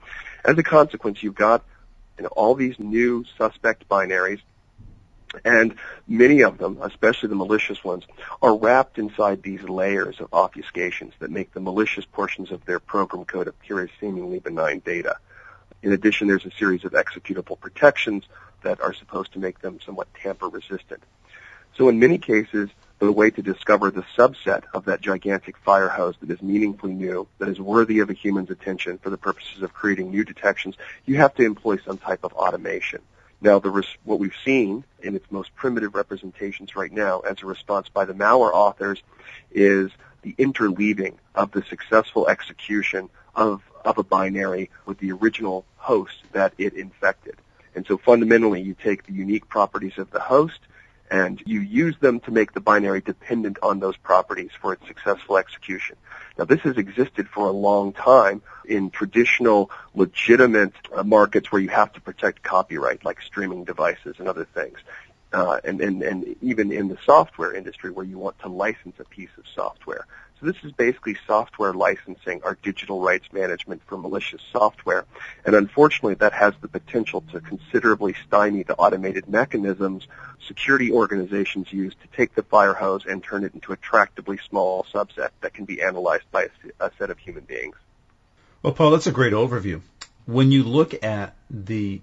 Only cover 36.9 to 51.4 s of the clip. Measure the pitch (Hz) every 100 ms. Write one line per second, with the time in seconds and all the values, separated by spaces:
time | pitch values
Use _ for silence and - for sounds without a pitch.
36.9 | 104 101 92 - 98 95 95 - 101 -
37.9 | - 95 95 104 127 113 82 104 - 101
38.9 | 98 _ _ - - _ - 101 98 95
39.9 | - - _ - - 135 131 107 92 107
40.9 | 104 95 - _ - 101 101 - 87 -
41.9 | 110 107 113 87 98 - - - 104 98
42.9 | 95 95 _ _ - 110 98 _ - 110
43.9 | 110 95 95 95 98 95 92 95 - -
44.9 | 98 98 92 110 110 107 92 - _ -
45.9 | 117 95 - _ 98 95 - 98 95 95
46.9 | _ 98 95 - - _ _ _ 90 95
47.9 | 95 - 120 113 117 113 92 95 92 110
48.9 | 98 - 95 95 107 - 110 101 101 95
49.9 | - 98 - - 131 160 - _ _ _
50.9 | _ _ 95 92 95